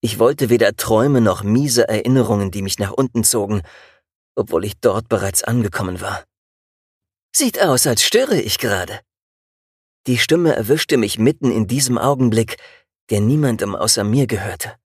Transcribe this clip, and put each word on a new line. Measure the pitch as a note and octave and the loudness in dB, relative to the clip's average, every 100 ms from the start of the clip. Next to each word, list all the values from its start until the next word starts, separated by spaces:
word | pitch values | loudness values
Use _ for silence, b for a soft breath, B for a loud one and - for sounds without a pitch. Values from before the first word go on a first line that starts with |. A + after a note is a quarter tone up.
Ich | A#2 G#2+ | -4 2
wollte | A#2 D3+ B2 | 2 2 2
weder | A#2 G#2+ G#2 | 4 2 0
Träume | - A2 C3 C3+ | 0 2 4 4
noch | A2 F2+ | 2 0
miese | G2+ A2+ C#3+ A#2+ - | 0 0 2 2 2
Erinnerungen, | G#2+ A#2+ C3 A2+ G#2 G2 | 0 2 2 2 0 -2
die | G2+ | -4
mich | G2 - | -8 -4
nach | G2 | -4
unten | - C3 A#2+ | -2 -2 0
zogen, | A2 A#2 G2+ G#2 E2+ B B B _ _ _ - | 0 0 -2 -4 -6 B B B _ _ _ -6
obwohl | G#2 E2 G2+ | -2 -2 -4
ich | - | 0
dort | A#2+ G2+ A2+ | 0 0 -2
bereits | G#2+ G2 - | -2 -2 -4
angekommen | - A#2+ G2+ - F#2+ F2+ | -2 -2 -2 -4 -6 -6
war. | F#2+ - - _ _ _ _ _ _ _ _ _ _ - | -8 -10 -12 _ _ _ _ _ _ _ _ _ _ -2
„Sieht | B3+ - | -2 0
aus, | F3+ B2+ D3 | 2 2 2
als | A2+ | 0
störe | - A3 C4+ F#3+ | 2 2 2 0
ich | G#2+ - | 0 -4
gerade.“ | B2 G2 F2+ - _ _ _ _ _ _ _ _ _ _ - | -2 -4 -4 -12 _ _ _ _ _ _ _ _ _ _ -2
Die | B2 | -2
Stimme | - E3 E3+ - | 2 2 2 0
erwischte | G#2+ D3+ - C#3 | 0 0 0 0
mich | G#2 - | 0 0
mitten | A2+ - C3 | 0 2 0
in | G#2+ G#2 | 0 -2
diesem | B2 C3+ A#2+ | -2 -2 0
Augenblick, | C3 C#3 B2 A2 A2 - B B B _ _ | 0 2 2 2 -2 -8 B B B _ _
der | G#2 | 0
niemandem | G#2 D3+ C#3+ A2+ G2+ G2 | 2 2 0 0 -4 -4
außer | - - | -2 0
mir | G#2 B2 C3+ | 0 0 0
gehörte. | A2 G2+ - - - | -2 -6 -10 -14 -16